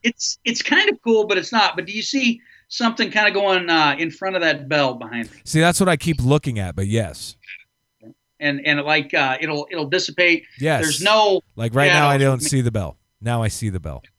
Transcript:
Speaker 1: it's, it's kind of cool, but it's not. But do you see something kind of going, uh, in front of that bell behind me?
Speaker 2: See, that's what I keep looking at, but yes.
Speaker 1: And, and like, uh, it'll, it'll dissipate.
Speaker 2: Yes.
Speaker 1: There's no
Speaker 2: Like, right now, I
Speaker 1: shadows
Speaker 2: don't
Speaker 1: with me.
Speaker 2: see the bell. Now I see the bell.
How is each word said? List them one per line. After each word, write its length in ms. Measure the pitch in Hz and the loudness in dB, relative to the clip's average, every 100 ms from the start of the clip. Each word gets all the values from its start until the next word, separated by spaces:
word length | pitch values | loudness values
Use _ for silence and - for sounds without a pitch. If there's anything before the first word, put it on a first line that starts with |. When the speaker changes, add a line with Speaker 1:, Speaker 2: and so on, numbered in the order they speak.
Speaker 1:
it's, 360 | 240 - - - | -4 -4 -8 -6
it's 180 | 233 233 | -6 -4
kind 280 | - 330 403 | 0 2 2
of 100 | - | 0
cool, 220 | 233 226 208 | 2 2 2
but 120 | 190 | -2
it's 140 | - | 0
not. 240 | 233 202 180 | 0 2 0
But 100 | 170 | -8
do 60 | |
you 100 | 208 | -8
see 380 | 208 277 240 233 _ _ _ | -4 0 0 -2 _ _ _
something 460 | - 233 233 208 | -4 -2 0 -2
kind 160 | 214 208 | 2 2
of 60 | |
going, 360 | 196 196 185 175 | 2 2 0 2
uh, 240 | 165 151 139 | 4 4 2
in 140 | 165 | -4
front 240 | - 190 | -4 -4
of 80 | 185 | 0
that 260 | 165 143 135 | 0 -2 -2
bell 260 | 147 135 | 0 0
behind 360 | 120 117 117 117 | -2 -10 -8 -10
me? 80 | - | -14
Speaker 2:
See, 160 | - 156 | -2 2
that's 180 | 165 170 | 4 4
what 100 | 185 | 2
I 80 | 165 | 2
keep 240 | 170 143 | 0 0
looking 380 | 123 147 147 110 | 2 2 0 -6
at, 160 | 92 | -6
but 140 | 78 98 | -4 -2
yes. 480 | 110 92 58 - - - - _ _ _ _ - _ _ _ | -2 -2 -10 -16 -18 -20 -20 _ _ _ _ -20 _ _ _
Speaker 1:
And, 200 | 147 139 151 | -4 -2 -2
and 140 | 147 | -2
like, 320 | 143 156 143 | 2 0 0
uh, 240 | 165 135 131 | -2 0 -2
it'll, 280 | 156 147 147 | -4 -6 -6
it'll 180 | 170 143 | -6 -2
dissipate. 560 | 180 - 151 180 165 - - | -2 -2 0 2 2 -2 -6
Speaker 2:
Yes. 240 | 156 147 | -2 0
Speaker 1:
There's 180 | 160 147 | 0 0
no 400 | 196 214 208 185 _ | 2 4 4 2 _
Speaker 2:
Like, 200 | - 117 123 | -6 -2 2
right 100 | 147 | 4
now, 160 | 175 147 | 4 4
I 60 | |
Speaker 1:
shadows 100 | 139 | 4
Speaker 2:
don't 80 | 135 131 | 2 0
Speaker 1:
with 40 | |
me. 60 | 147 | 0
Speaker 2:
see 120 | 135 | 0
the 100 | 120 | 0
bell. 260 | 107 82 - _ _ | -2 -6 -12 _ _
Now 240 | 113 120 | -6 -2
I 40 | 110 | -2
see 200 | - 107 | -2 -6
the 100 | 92 | -6
bell. 240 | 78 67 _ | -8 -14 _